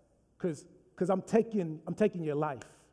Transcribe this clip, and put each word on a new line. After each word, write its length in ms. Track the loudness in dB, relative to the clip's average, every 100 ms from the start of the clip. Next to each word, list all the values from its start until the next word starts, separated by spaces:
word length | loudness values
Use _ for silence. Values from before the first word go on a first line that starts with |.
| _ _ _ _
'cause, 260 | -4 -4 -10 -20 _
'cause 160 | -4 0
I'm 120 | 0
taking, 580 | 2 2 4 0 -2 -4 -6
I'm 80 |
taking 280 | 0 0 0
your 140 | -4 -2
life. 260 | -2 -4 -12 -20 _